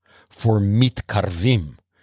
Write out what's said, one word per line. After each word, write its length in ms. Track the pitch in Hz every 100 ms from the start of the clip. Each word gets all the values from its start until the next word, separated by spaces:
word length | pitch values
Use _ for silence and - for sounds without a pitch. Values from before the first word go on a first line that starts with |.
| _ _ _
for 300 | - 113 107
mitkarvim, 1200 | 101 107 127 - - 104 92 85 110 120 76 62 _ _